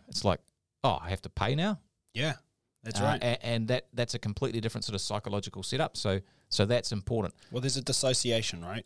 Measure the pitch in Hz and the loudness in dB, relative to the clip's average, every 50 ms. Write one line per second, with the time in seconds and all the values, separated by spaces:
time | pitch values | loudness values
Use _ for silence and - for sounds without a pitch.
0 | - - - - - 98 80 - _ _ _ _ _ _ _ _ - 131 87 71 | -8 -8 -4 0 2 2 2 2 _ _ _ _ _ _ _ _ 2 2 2 0
1 | 80 85 95 - - - - - 98 113 139 151 175 214 196 - - _ _ _ | -2 -4 -4 -4 -6 -6 -4 0 0 2 2 2 2 0 -2 -2 -6 _ _ _
2 | _ _ - 113 143 160 - - _ _ _ _ _ _ _ _ - 113 107 101 | _ _ -4 -2 -2 -2 -2 -4 _ _ _ _ _ _ _ _ -8 -4 0 2
3 | 104 110 113 113 - 120 120 - - 117 117 113 113 110 127 123 - _ - 120 | 4 4 4 2 2 0 0 0 0 0 0 0 2 2 0 0 -2 _ -4 -2
4 | 120 - - 117 - 107 101 - 135 120 113 113 110 113 - 110 - - 104 95 | -2 -2 -2 -4 -4 -4 -2 -2 -2 -2 0 -2 -2 -2 -4 -4 -4 -4 -4 -2
5 | - - 104 104 - 104 101 101 98 95 - 98 92 - 120 139 160 - - - | -2 -2 -2 -2 -2 -2 -2 -2 -4 -4 -8 -8 -6 -2 -2 0 -2 -2 -2 -2
6 | - 101 95 95 - _ _ _ _ - - - 101 104 120 117 - - 117 104 | 0 0 0 0 -2 _ _ _ _ 0 2 2 4 4 4 2 2 0 -4 -4
7 | - - 120 113 98 - - _ - - 113 123 123 135 123 135 - - 123 - | -2 -2 0 0 0 -2 -6 _ -12 -8 -6 -4 -2 -2 -2 -2 0 0 2 2
8 | 135 127 127 - - 120 117 113 110 - 90 85 85 87 101 117 - | 4 4 4 4 4 2 2 2 2 -2 -4 -6 -8 -8 -8 -8 -8